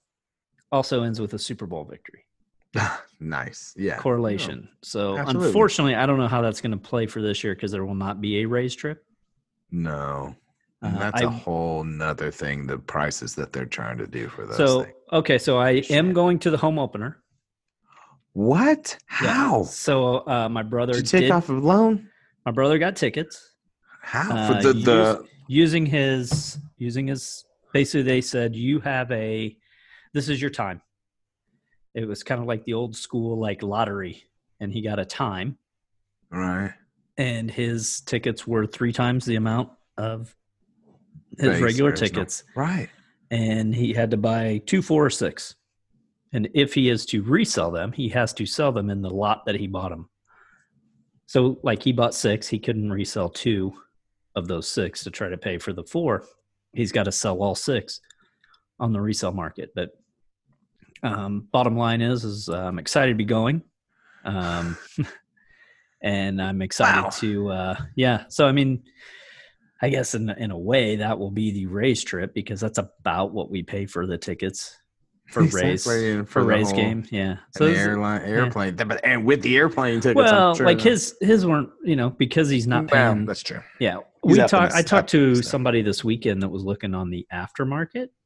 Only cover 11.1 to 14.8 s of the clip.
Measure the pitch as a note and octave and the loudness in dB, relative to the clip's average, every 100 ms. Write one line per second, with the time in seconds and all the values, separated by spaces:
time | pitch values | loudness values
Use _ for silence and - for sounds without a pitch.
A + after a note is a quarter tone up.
11.1 | A2 A#2+ A#2 - E2 E2 D#2+ D#2+ D#2 D#2 | 0 -2 -2 -4 -4 -2 -4 -6 -6 -6
12.1 | D2+ D2+ - D2 C#2+ C2+ C2+ - D#2 D2 | -4 -6 -6 -6 -6 -6 -8 -6 -4 -2
13.1 | - A#1 - C#2+ C2 B1 - A1+ A#1+ G#1+ | -4 -8 -8 -8 -8 -8 -8 -10 -10 -10
14.1 | B1 A1+ - - - C#3 B2+ | -10 -10 -12 -6 2 4 4